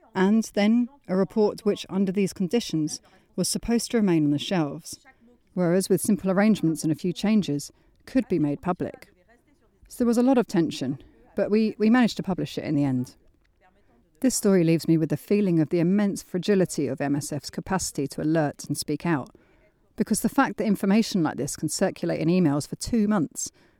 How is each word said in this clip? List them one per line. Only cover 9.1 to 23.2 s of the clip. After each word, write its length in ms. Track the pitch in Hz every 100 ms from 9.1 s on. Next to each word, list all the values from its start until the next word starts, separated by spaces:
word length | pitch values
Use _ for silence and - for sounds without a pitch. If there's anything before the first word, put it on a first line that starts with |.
| _ _ _ _ _ _ _ -
So 80 | -
there 80 | 240
was 100 | 233
a 60 |
lot 160 | 247 254
of 80 | 214
tension, 560 | 180 160 - 127 135 - _ _
but 160 | - 175
we, 240 | 208 220 -
we 140 | 214
managed 260 | 247 233 -
to 40 |
publish 340 | 190 175 147 -
it 60 |
in 140 | - 147
the 80 |
end. 320 | 143 127 127 - _ _ _ _ _ _ _ _ _ _
This 160 | 254 -
story 260 | 208 190
leaves 240 | 160 165 -
me 100 | 165
with 120 | 156
the 80 | 151
feeling 420 | - 208 202 170
of 120 | 156
the 100 | 175
immense 420 | 170 196 202 170
fragility 640 | - 185 175 196 175 - 135
of 140 | 135
M 160 | 143 143
S 160 | -
F's 180 | 147 -
capacity 560 | - - 190 - - 139
to 160 | -
alert 420 | 156 160 147 - -
and 100 | 143
speak 260 | - 151
out, 300 | 170 151 - - _ _ _ _ _ -
because 240 | 220 214
the 80 | 220
fact 280 | - 254 202
that 100 | 214
information 580 | 190 196 208 220 196
like 120 | 151 -
this 200 | 139 -
can 120 | 156
circulate 520 | - 190 - 170 156
in 80 | 156
emails 400 | 185 170 143 -
for 80 | -
two 320 | - 240 208
months 420 | 214